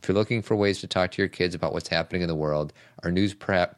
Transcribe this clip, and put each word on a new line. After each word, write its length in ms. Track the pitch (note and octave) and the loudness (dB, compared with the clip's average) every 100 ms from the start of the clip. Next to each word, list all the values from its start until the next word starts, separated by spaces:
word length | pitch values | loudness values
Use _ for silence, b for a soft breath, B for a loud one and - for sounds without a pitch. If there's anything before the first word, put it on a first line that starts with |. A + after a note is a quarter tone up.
If 60 | - | 0
you're 60 | F#2+ | 2
looking 240 | G#2+ A#2 | 2 0
for 140 | - G#2+ | 0 2
ways 240 | G2+ F#2+ | 4 2
to 60 | F#2 | -2
talk 240 | F#2 F2+ | 0 0
to 80 | - | 0
your 60 | F#2+ | -2
kids 260 | - F2+ | 0 -2
about 200 | E2+ D#2+ | 0 -4
what's 140 | E2 - | -4 -2
happening 340 | E2 D#2+ F#2 | -2 0 -2
in 60 | F2 | -2
the 60 | |
world, 380 | D#2 D2+ D2+ D2+ B B B | 0 0 0 -2 B B B
our 80 | F2 | -2
news 220 | F2+ G2+ | 0 0
pra-, 340 | - - F#2+ F2 | -2 0 2 0